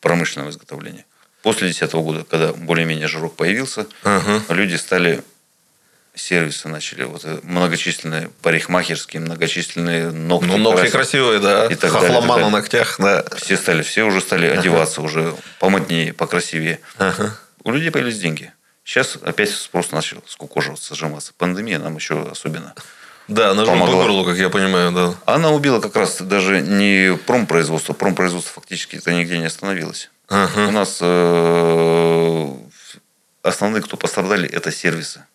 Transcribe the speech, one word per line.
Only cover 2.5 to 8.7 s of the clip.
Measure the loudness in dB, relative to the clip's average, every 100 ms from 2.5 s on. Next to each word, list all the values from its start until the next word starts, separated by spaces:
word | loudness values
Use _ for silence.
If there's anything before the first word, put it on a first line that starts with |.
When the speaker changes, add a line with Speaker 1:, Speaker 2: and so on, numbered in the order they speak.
Speaker 1:
более-менее | -2 -2 0 0 -2 -4
жирок | -4 -8 -2
появился, | -2 0 -4 -6 -10 -4
Speaker 2:
Ага. | 0 2 2 -2 0
Speaker 1:
люди | 0 0 -2
стали, | 0 2 2 0 -4 _ _ _ _ _ _ _ _
сервисы | -14 -2 0 0 -4 -10
начали, | -10 -10 -8
вот, | -10 -8
э, | -10 -10
многочисленные | -4 0 0 0 -2 -4 -6 -8 -8 -4
парикмахерские, | 0 0 0